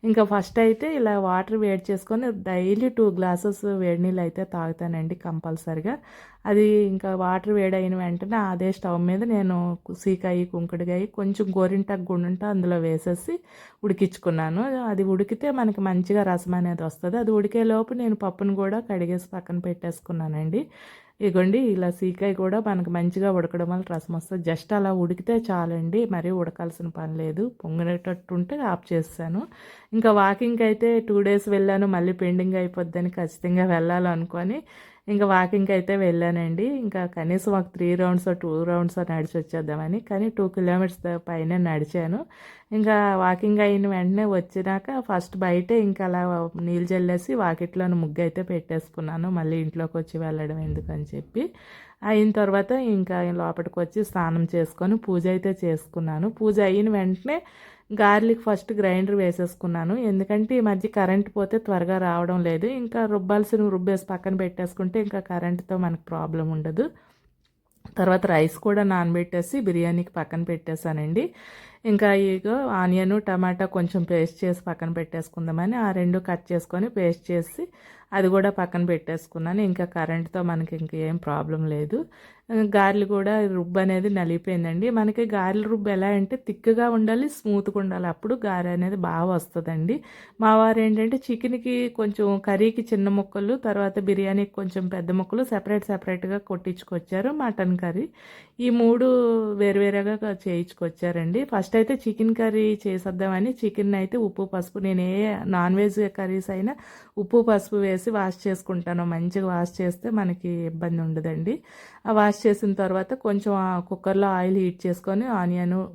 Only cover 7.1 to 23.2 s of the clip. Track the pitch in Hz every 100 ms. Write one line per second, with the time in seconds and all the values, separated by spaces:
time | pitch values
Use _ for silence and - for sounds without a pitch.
7.1 | 190 180 185 202 208 190 190 185 185 180
8.1 | 175 196 226 196 180 185 185 185 175 175
9.1 | 185 233 214 190 180 175 175 - 180 196
10.1 | 185 185 180 180 175 170 170 175 180 208
11.1 | - 196 202 202 190 185 196 202 196 180
12.1 | 180 175 180 208 196 180 175 160 160 180
13.1 | 175 - 349 _ - - _ 208 180 185
14.1 | - 180 160 160 170 262 262 240 196 190
15.1 | 190 202 226 294 262 226 208 190 180 180
16.1 | 208 196 175 180 180 175 170 160 - 180
17.1 | 226 226 214 208 226 226 220 226 247 233
18.1 | 214 190 180 196 196 196 214 233 190 175
19.1 | 180 180 190 180 175 175 175 175 165 -
20.1 | 165 160 156 156 196 311 - - - _
21.1 | _ 208 185 185 226 254 185 180 180 185
22.1 | 180 196 190 190 208 214 185 170 175 175
23.1 | 185